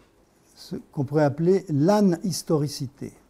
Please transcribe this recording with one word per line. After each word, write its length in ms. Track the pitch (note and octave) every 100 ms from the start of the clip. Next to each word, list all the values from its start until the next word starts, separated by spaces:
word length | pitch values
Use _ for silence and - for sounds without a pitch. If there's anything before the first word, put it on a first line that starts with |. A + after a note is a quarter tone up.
| _ _ _ _ _ -
ce 200 | - G#3 -
qu'on 120 | -
pourrait 200 | B2+ D3
appeler 420 | D3 D3 E3 F#3+ F#3
l'anhistoricité 1400 | C#3+ D#3+ G#3 G3+ E3+ G3 - - D#3 D3 - B2+ - A2+ -